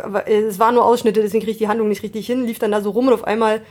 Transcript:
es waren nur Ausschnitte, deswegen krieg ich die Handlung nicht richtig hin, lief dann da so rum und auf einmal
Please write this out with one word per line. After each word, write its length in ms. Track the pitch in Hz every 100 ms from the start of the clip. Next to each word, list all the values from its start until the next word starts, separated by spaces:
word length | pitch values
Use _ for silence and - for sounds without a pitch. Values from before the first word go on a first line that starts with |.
| - 202 -
es 320 | 214 220 185
waren 160 | 226 240
nur 80 | 220
Ausschnitte, 360 | 233 233 208
deswegen 220 | 208 226
krieg 80 | 208
ich 60 | 220
die 80 | 214
Handlung 220 | 226 214
nicht 120 | 202
richtig 240 | 208 220 202
hin, 200 | 254 233
lief 140 | 220
dann 120 | 214
da 100 | 208
so 80 | 208
rum 180 | 196 262
und 60 |
auf 100 | 226 -
einmal 360 | 220 220 220 -